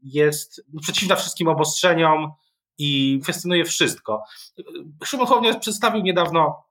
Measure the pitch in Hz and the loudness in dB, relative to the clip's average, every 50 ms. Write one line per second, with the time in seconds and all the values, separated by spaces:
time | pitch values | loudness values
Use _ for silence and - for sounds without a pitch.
0 | 135 135 131 147 147 151 147 151 - - - - - _ 143 156 147 - - - | _ -6 0 2 2 2 2 -2 -8 -12 -18 -20 -20 _ -16 -12 -10 -6 -4 -4
1 | 208 185 185 147 - - - - 175 165 160 147 156 147 - - - 185 170 160 | 0 0 0 0 0 -6 -4 -2 0 0 2 2 0 -2 -2 0 2 2 4 4
2 | 165 160 156 156 156 151 151 _ _ _ _ _ _ _ _ _ 147 147 143 139 | 4 4 4 2 0 -6 -10 _ _ _ _ _ _ _ _ _ -2 -2 0 2
3 | 135 135 135 135 139 - 170 - - 175 175 175 165 170 - - 170 120 - - | 2 2 0 0 -2 -4 -6 -4 -2 0 0 0 0 0 0 -2 0 -2 -2 -6
4 | _ - 107 110 - - - - - - _ - - - - - 143 156 - - | _ -6 -6 -6 -6 -10 -20 -20 -20 -20 _ -20 -20 -18 -16 -18 -18 -18 -18 -14
5 | - - - 262 247 226 269 - 233 220 220 220 - 220 208 - - 226 214 220 | -10 -8 -2 -2 2 4 4 4 4 2 0 0 -4 -8 -6 -2 -2 0 0 0
6 | 185 190 175 180 175 160 156 165 156 147 147 - _ _ | 0 0 2 2 0 2 2 2 2 2 0 -6 _ _